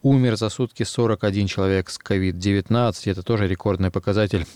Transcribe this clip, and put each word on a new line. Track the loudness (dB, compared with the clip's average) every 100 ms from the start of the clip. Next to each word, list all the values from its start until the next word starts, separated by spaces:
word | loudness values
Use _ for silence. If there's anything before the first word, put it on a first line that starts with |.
Умер | 4 4 4 2
за | -2
сутки | -2 -6 -4
сорок | -6 0 0 2
один | 0 0 -2
человек | 0 0 0 -2
с | -10
ковид | -4 0 0 -2
девятнадцать. | 0 0 0 0 0 -2 -4
Это | -4
тоже | -2 0 0
рекордный | 0 -2 0 0
показатель. | -2 -2 0 0 0 -4